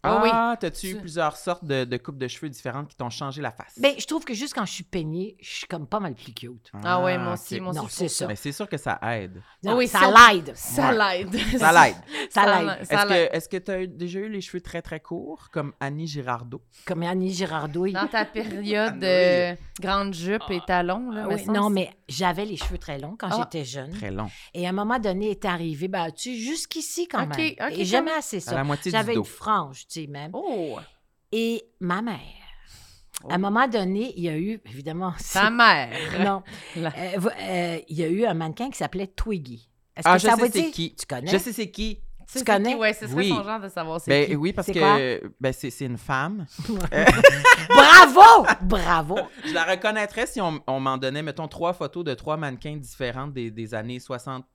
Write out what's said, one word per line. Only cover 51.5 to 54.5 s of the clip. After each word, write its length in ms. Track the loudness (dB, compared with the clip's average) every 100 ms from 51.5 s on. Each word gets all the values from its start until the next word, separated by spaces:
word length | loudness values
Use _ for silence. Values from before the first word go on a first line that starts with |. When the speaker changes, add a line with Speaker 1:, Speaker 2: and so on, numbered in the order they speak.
| -4 -4
Speaker 2:
photos 320 | -4 -8 -6
de 100 | -6
trois 220 | -6 -6 -6
mannequins 400 | -6 -8 -12 -12
différents 500 | -14 -8 -6 -6 -8
des, 220 | -8 -8
des 240 | -8 -8
années 240 | -8 -8 -10
soixante 440 | -10 -12 -10 -12 -14